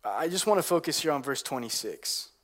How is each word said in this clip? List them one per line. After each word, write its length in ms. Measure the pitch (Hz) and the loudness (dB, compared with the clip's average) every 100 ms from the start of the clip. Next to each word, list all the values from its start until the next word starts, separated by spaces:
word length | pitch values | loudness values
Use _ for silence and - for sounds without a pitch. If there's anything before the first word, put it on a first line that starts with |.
I 240 | - 101 160 | -4 -2 0
just 180 | 185 - | 0 4
want 140 | 208 | 4
to 40 | |
focus 360 | - 175 160 147 | 6 2 2 0
here 140 | 160 | 0
on 100 | 147 | 0
verse 180 | 131 131 | 0 -4
twenty-six. 880 | - 131 117 - 107 82 - - - _ | -2 -6 -4 -4 -6 -8 -6 -6 -8 _